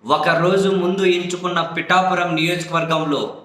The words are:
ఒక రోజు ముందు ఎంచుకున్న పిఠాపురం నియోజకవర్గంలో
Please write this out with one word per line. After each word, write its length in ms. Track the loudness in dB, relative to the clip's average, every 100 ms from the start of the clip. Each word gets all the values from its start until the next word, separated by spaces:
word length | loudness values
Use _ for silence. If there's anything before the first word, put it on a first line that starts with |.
| 0
ఒక 240 | 0 2
రోజు 400 | 2 2 2 2
ముందు 320 | 2 0 2
ఎంచుకున్న 600 | 2 2 -2 -4 -4 -4
పిఠాపురం 760 | -4 -6 2 2 4 0 0 0
నియోజకవర్గంలో 1040 | 0 -2 -2 -4 0 -2 0 -2 -4 -10